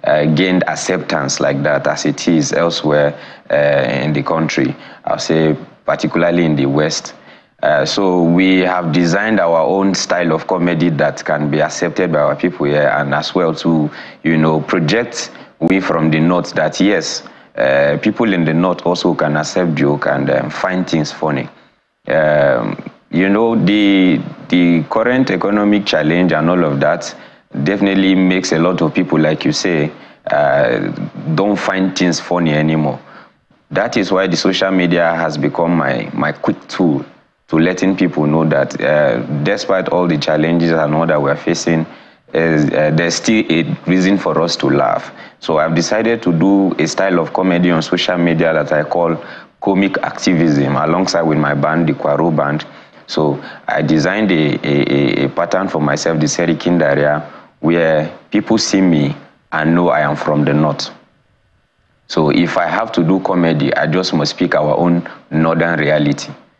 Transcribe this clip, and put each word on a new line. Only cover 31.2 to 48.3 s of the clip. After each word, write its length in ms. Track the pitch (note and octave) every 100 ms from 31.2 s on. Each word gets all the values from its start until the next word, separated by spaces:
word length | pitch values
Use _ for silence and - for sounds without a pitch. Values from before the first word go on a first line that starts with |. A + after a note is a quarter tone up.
| - D#2+
don't 220 | G2+ G2
find 380 | - F#2+ F#2+ F#2
things 240 | F#2 E2
funny 340 | - F2 E2
anymore. 460 | D2+ D#2 D#2 D2 - - - - _ _ _ _
That 260 | - A2 -
is 140 | F2+
why 160 | F#2 F#2+
the 100 | E2+
social 340 | G2 F2+ F#2+
media 440 | F#2+ F2+ F2 E2 E2
has 220 | E2 D2+
become 380 | C#2+ C#2+ E2+ E2+
my, 340 | C#2 B1 G#1+
my 180 | - D2
quick 360 | D2 - F#2+ -
tool 360 | - F2 C#2 - - _ _ _
to 100 | D#2+
letting 380 | E2+ F2+ F#2 F#2
people 300 | F#2 - D2
know 160 | D#2+ D#2+
that, 340 | D2 C2+ -
uh, 400 | C2+ D2+ C#2+ A#1 B1 C#2+
despite 460 | D2 G2+ - F#2+ F2+
all 180 | F2 F2+
the 100 | D#2
challenges 540 | D2 D#2 D#2 E2+ E2
and 220 | D#2+ D2+
all 140 | D2+ E2
that 140 | D2+
we're 140 | C#2+ C#2
facing, 500 | - E2 - E2 E2 - - _ _
is, 360 | D#2+ E2 D#2 D2
uh, 200 | - D2+
there's 220 | D#2 E2+ E2+
still 280 | - A2 -
a 140 | E2 D2+ - -
reason 300 | F#2 F#2 G2
for 240 | F#2 D2+
us 140 | E2 -
to 100 | C#2
laugh. 440 | C#2+ B1+ G1+ - - - -
So 180 | - D#2
I've 180 | D#2+ E2
decided 460 | E2+ G#2+ A2+ A#2
to 100 | F2+
do 400 | E2 F#2+ G2+ F#2+ -
a 80 | D#2
style 320 | - F#2+ F2
of 140 | D#2
comedy 380 | - F#2+ F2 F2+
on 100 | E2
social 360 | D#2 F2+ - F2+
media 360 | F2